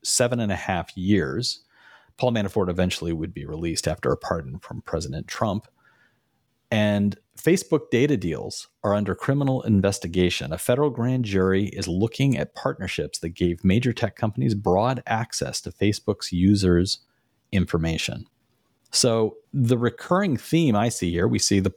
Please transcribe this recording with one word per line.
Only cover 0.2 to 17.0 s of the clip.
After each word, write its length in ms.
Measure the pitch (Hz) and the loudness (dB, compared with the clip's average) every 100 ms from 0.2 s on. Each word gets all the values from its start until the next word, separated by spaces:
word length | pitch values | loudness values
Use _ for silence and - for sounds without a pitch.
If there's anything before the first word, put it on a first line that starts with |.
| 123 120 | 0 0
and 120 | 107 | -2
a 40 | 90 | -4
half 380 | - 90 - | -2 -4 -6
years. 720 | 92 92 101 69 80 123 - _ _ - - _ - | -4 2 2 2 -2 -4 -8 _ _ -20 -20 _ -4
Paul 140 | 127 | 0
Manafort 360 | 117 98 107 90 | 0 -2 -2 -2
eventually 460 | 90 90 - 85 | 0 0 -2 -4
would 180 | 82 85 | -4 -6
be 140 | 73 71 | -8 -10
released 420 | 78 85 78 80 | -6 -4 -2 -4
after 240 | 76 64 | -2 -2
a 40 | 69 | -2
pardon 400 | - 87 67 - | -2 -6 -6 -12
from 240 | - - | -12 -14
President 440 | - 82 71 76 - | -8 -6 -6 -8 -10
Trump. 400 | - 113 101 - _ _ _ _ _ _ _ _ _ _ | -4 -2 -2 -8 _ _ _ _ _ _ _ _ _ _
And 480 | 107 104 101 101 - _ | 2 2 2 0 -2 _
Facebook 540 | - 160 190 - 156 - | -2 2 2 2 -2 0
data 280 | 120 147 123 | 2 2 2
deals 500 | 87 76 - - - _ | -2 -4 -8 -12 -16 _
are 80 | 104 | 0
under 220 | 104 101 | 2 0
criminal 480 | - - 139 135 131 | -2 0 0 0 0
investigation. 920 | - 98 98 101 87 87 90 - 73 | 2 4 4 0 -2 2 2 0 -6
A 60 | 78 | -4
federal 320 | - 123 147 | 0 0 0
grand 340 | 117 123 127 | 0 -2 0
jury 440 | 110 95 95 95 104 | 0 2 2 2 0
is 200 | - 87 | -4 -4
looking 480 | 87 113 - 139 123 | 0 0 2 0 0
at 180 | - | -4
partnerships 680 | - 135 - 92 - 73 - | -4 -6 -4 -6 -6 -6 -8
that 100 | 85 | -8
gave 340 | 87 87 87 | -2 0 2
major 300 | 95 107 127 | 2 2 2
tech 220 | - 107 - | -2 -4 -2
companies 380 | 113 127 131 | -4 -2 -2
broad 480 | 104 104 95 120 123 - | 0 2 2 2 0 -2
access 560 | 113 113 - - - | -4 -4 -6 -6 -6
to 80 | - | -10
Facebook's 600 | - 101 101 - 98 - | -2 0 0 -4 -4 -4
users' 680 | 90 95 101 92 87 92 - | 2 4 6 6 4 2 -2